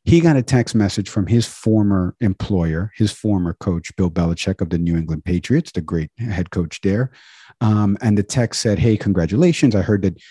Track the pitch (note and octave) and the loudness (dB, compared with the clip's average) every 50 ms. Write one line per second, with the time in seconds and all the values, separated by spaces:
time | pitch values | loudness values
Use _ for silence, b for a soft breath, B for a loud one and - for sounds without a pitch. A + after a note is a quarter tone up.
0 | - - E3+ E3+ D#3+ E3 D3 C3 A#2 - C3 B2+ A#2+ - - A2 G#2 F#2+ - A2 | 0 4 4 6 6 6 4 4 2 2 2 2 2 2 0 0 2 2 0 -4
1 | F#2+ - - G#2+ F#2 E2 A2+ A#2 A2 - - - - A2 G#2+ G#2+ G#2 G2+ G2 F#2 | -6 -4 -2 -2 0 2 2 2 0 0 -6 -6 0 2 2 2 2 2 2 0
2 | F2+ F2 - - B2 G2+ F#2 - - - G2+ F2+ E2 E2 D#2 E2 G2 G#2+ - - | 0 -2 -4 -2 -2 -2 -2 -2 -4 -2 -2 0 0 0 -2 -2 -4 -6 -2 -2
3 | A2 G2+ - - - G#2+ G2+ F#2 F2 E2+ - - - G2+ F2 E2+ - - - - | -2 -2 -2 -4 -2 -2 0 0 -2 -4 -6 -4 -4 -4 -4 -4 -6 -8 -4 -2
4 | F#2+ F2 E2 F2+ E2+ E2+ E2+ - - G2 F#2 - - D#2+ F2 E2+ E2+ E2+ E2+ E2 | -2 -2 0 0 0 0 -2 -2 -4 -4 -4 -4 -4 -4 -2 -2 0 0 0 -2
5 | D#2+ D#2 D#2+ D#2 - F2+ F2+ F2 - - B2 E3 - - - F2+ D#2 - F2 E2 | -2 -4 -6 -6 -4 -4 -4 -4 -2 0 0 0 -2 -4 -8 -8 -6 -4 -4 -4
6 | D#2 - _ - A#2 A#2 F#2+ F#2 F2 - - F2+ E2+ D#2+ - - - F#2+ G2 A2+ | -4 -6 _ -10 -8 -6 -4 -4 -6 -4 -4 -6 -6 -6 -8 -4 -2 -2 0 0
7 | C3 C3 B B B B B B B B B B A#2+ G#2+ G#2+ G#2 G#2 G2+ G2+ - | -2 -4 B B B B B B B B B B 0 2 2 2 2 0 0 0
8 | - A2 G#2 G#2 G2 - - C3 A#2+ - - - - A2+ G2+ F#2+ F#2+ A#2 G#2+ G#2 | 0 0 2 2 0 0 0 -2 0 0 -2 -4 -2 0 0 2 2 2 2 0
9 | - G#2 F#2 F2 E2 D#2+ F#2+ B2+ F3+ F3 D#3+ - D#3 B2+ G#2 G2 F2+ - G#2+ G2 | 0 -2 0 0 0 0 2 2 2 2 2 2 2 2 2 2 2 2 0 2
10 | F#2+ F#2+ E2 B B B | 0 -2 -2 B B B